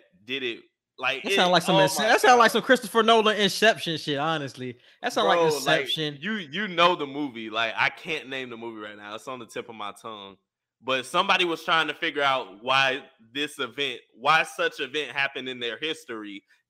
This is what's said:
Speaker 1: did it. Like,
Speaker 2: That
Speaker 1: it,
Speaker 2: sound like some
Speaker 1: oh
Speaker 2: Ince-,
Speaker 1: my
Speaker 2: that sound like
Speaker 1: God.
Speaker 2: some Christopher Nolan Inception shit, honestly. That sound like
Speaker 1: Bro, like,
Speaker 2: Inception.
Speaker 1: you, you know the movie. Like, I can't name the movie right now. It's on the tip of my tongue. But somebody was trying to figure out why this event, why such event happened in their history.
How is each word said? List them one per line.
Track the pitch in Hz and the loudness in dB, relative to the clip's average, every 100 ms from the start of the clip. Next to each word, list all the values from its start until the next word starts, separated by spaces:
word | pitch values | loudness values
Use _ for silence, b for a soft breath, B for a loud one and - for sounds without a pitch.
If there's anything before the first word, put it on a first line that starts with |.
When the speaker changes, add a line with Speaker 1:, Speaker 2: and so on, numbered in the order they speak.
| _ _ | _ _
Speaker 1:
did | 107 135 | -8 -6
it. | 127 107 - _ _ - | -6 -8 -14 _ _ -6
Like, | 127 135 | -4 -4
Speaker 2:
That | - | 0
Speaker 1:
it, | 196 | 2
Speaker 2:
sound | 180 | 4
like | 180 | 4
some | 170 190 | 4 4
Speaker 1:
oh | |
Speaker 2:
Ince-, | 185 - | 4 2
Speaker 1:
my | 220 | 2
Speaker 2:
that | 415 | 4
sound | 415 247 | 6 8
like | 220 | 6
Speaker 1:
God. | 226 | 4
Speaker 2:
some | |
Christopher | - 254 208 226 | 4 2 2 2
Nolan | 220 226 214 202 | 6 6 4 2
Inception | 196 - 214 165 - 156 | 0 4 4 2 -2 -6
shit, | - 139 | -4 -2
honestly. | 156 160 139 120 127 117 b b | 0 -2 -4 -8 -12 -12 b b
That | 247 | -4
sound | 247 202 | 0 2
like | 170 | 4
Speaker 1:
Bro, | 165 147 | 2 2
like, | 131 156 | 2 0
Speaker 2:
Inception. | 131 156 151 143 | 0 -2 -4 -6
Speaker 1:
you, | 175 | -6
you | 220 156 160 208 | -6 -6 -6 -2
know | 170 175 175 | 4 4 4
the | 143 | -2
movie. | 143 143 113 110 | -4 -6 -6 -6
Like, | 107 113 104 | -2 -2 0
I | 139 | -2
can't | - 165 156 120 | -2 -8 -8 -8
name | 135 127 | -10 -10
the | 113 | -10
movie | 117 110 | -12 -12
right | 104 104 | -12 -14
now. | 104 | -14
It's | 110 139 | -12 -12
on | 127 | -14
the | 113 | -12
tip | - 117 | -12 -12
of | 110 | -10
my | 104 95 | -12 -12
tongue. | 120 107 98 95 _ _ _ _ | -14 -14 -16 -20 _ _ _ _
But | 120 131 120 | -4 -2 -2
somebody | 175 190 185 | 0 2 2
was | 175 160 | 0 -2
trying | - 165 156 | 0 0 0
to | |
figure | 143 165 143 | -2 -4 0
out | 143 135 98 98 | 2 0 -2 -8
why | 120 135 135 139 - _ 113 | 0 2 2 0 -8 _ _
this | 127 147 - | -6 -6 -6
event, | 127 110 139 120 - | -8 -4 -6 -8 -14
why | 104 135 160 | -4 2 2
such | 165 - 165 - | 2 -4 -4 -4
event | 135 147 135 | -6 -6 -6
happened | 139 139 143 127 | -4 -4 -4 -10
in | 123 | -6
their | 117 110 | -6 -6
history. | 156 156 - 113 104 98 - _ _ | -6 -8 -10 -12 -10 -14 -18 _ _